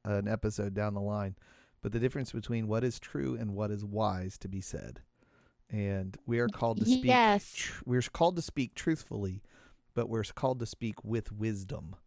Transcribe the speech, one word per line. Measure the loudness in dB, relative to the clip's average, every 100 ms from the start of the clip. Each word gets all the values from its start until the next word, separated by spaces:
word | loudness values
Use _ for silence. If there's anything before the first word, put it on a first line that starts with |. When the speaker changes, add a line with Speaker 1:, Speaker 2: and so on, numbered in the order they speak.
Speaker 1:
an | 0 0 0
episode | 0 0 0 -2
down | 0 -2
the | 0
line, | -2 -2 -2 -6 -16 -20 _ _
but | -4
the | 2
difference | 2 0 -4
between | -6 -2 -2 0
what | 2
is | 2 -2
true | -6 -4 -2 -2
and | -2
what | -2 -2
is | -2
wise | -2 0 2 0 -4 -6
to | -8
be | -6
said. | -6 -8 -10 -14 -20 _ _ _ _ _ _
And | -2 0 0 -2 -8
we | -2 2
are | 2
called | 2 0 4
to |
speak | 4 6
Speaker 2:
Yes. | 6 8 8 6 0
Speaker 1:
tr-, | -8 -8 -6
we're | 0 0
called | 0 4 4 4
to |
speak | -2 -2 -4
truthfully, | -2 0 0 -4 -4 -4 -6 -12 -20 -20 -20 _
but | -4 0
we're | -2
called | -2 -2 0 0
to |
speak | -4 -4 -6 -6
with | -2 -2 -2
wisdom. | -4 -2 -2 -6 -8 -8 -14